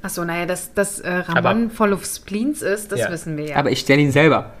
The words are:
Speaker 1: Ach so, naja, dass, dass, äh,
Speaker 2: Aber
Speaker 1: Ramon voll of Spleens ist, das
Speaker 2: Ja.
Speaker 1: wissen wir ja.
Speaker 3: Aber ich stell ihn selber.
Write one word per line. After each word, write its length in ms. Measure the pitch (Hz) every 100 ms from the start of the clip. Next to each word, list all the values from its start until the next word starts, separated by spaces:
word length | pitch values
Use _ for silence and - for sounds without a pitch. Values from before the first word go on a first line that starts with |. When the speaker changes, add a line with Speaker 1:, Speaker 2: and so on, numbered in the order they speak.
Speaker 1:
Ach 60 | 190
so, 140 | 175
naja, 220 | 170 170 175
dass, 280 | 180 -
dass, 260 | - 196 -
äh, 220 | - 180 175
Speaker 2:
Aber 220 | 170 120
Speaker 1:
Ramon 200 | 220 233
voll 220 | - 214
of 120 | 196
Spleens 560 | - - - 202 254 302
ist, 300 | - 208 208
das 60 | 202
Speaker 2:
Ja. 100 | 208
Speaker 1:
wissen 260 | 165 165 151
wir 100 | 151
ja. 100 | 143
Speaker 3:
Aber 140 | 143
ich 80 | 127
stell 180 | - 143
ihn 100 | 147
selber. 400 | 135 160 196 - -